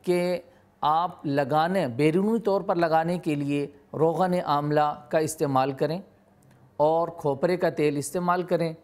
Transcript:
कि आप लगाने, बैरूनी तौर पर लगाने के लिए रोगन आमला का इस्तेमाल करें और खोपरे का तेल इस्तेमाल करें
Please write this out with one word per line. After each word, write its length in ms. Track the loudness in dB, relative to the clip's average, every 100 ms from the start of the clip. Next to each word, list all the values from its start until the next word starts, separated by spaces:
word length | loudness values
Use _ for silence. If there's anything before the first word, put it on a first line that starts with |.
| 0
कि 340 | 0 0 -4 -8 _ _ _
आप 380 | 0 0 -2 -6 -2
लगाने, 640 | -2 2 2 2 0 -2
बैरूनी 520 | 2 2 2 0 0
तौर 240 | 0 0
पर 140 | 0 0
लगाने 400 | 2 2 2 -2
के 160 | -2 -2
लिए 380 | -2 -2 -4 -10 _ 0
रोगन 440 | 0 2 0 0
आमला 720 | 0 -2 2 2 2 -2 -2
का 80 | 0
इस्तेमाल 540 | 0 -2 0 2 0
करें 300 | -2 -4 -4 -12 _ _ _ _ _ -20 0
और 300 | 2 2 -2
खोपरे 480 | -2 -4 0 0 0
का 120 | -2
तेल 280 | 2 0 0
इस्तेमाल 460 | -4 -4 0 -2
करें 320 | 0 -2 -2 -6